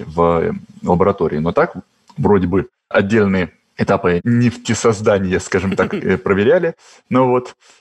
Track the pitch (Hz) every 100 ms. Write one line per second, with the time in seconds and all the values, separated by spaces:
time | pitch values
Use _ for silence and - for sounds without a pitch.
0 | - 80 85 85 85 - - - 90 87
1 | 95 98 80 76 82 107 170 - - _
2 | _ - 110 101 90 95 - _ _ -
3 | 98 113 101 95 85 _ _ - 113 98
4 | 90 87 117 120 120 - - 110 120 101
5 | 110 101 95 90 - 95 95 95 95 202
6 | - 190 185 196 208 180 170 - - -
7 | - 127 127 123 123 - _ _